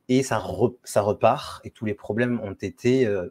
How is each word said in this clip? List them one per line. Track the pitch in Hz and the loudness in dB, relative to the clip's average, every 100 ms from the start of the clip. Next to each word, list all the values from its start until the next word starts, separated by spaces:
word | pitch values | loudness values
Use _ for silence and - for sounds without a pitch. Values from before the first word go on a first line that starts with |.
| - | 0
et | 127 | 0
ça | 131 110 | 2 -2
re-, | 92 92 117 - | -4 0 0 0
ça | - 113 | -2 0
repart | 104 95 113 143 - - | 0 2 2 2 -4 -14
et | 113 | -18
tous | - | -8
les | 110 | -8
problèmes | 104 - 104 123 117 | -6 -4 -2 0 -2
ont | 107 | -6
été, | 95 98 - 123 131 117 | -8 -10 -2 0 2 2
euh, | 101 87 | 0 -4